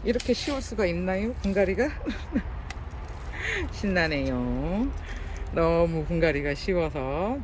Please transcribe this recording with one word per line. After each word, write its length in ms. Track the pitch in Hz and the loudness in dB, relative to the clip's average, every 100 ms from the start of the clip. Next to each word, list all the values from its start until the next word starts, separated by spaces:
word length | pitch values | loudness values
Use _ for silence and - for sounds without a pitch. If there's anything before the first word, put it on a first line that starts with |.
이렇게 300 | 196 240 - | 0 0 2
쉬울 280 | 240 - 277 | 0 2 -2
수가 240 | 233 214 190 | -2 0 0
있나요? 480 | 170 185 190 214 254 | 2 0 0 -2 -2
분갈이가? 540 | 202 196 190 190 269 | 0 4 4 4 0
<laughs> 1800 | - - 226 - 320 - - - - - - - - - - - 415 320 | 0 -4 -4 -2 -2 -2 -8 -8 -8 -10 -10 -10 -10 -8 -6 -4 -4 -4
신나네요. 1200 | - 208 180 165 147 135 127 123 151 147 190 269 - - - - - - | -2 0 2 2 2 0 0 0 0 0 0 0 -2 -6 -8 -6 -6 -4
너무 520 | 160 165 170 170 165 147 | 2 4 6 4 2 0
분갈이가 480 | 170 160 143 143 | 4 4 4 0
쉬워서. 840 | 139 - 180 160 143 131 143 196 277 | -2 0 2 2 0 -2 0 0 -2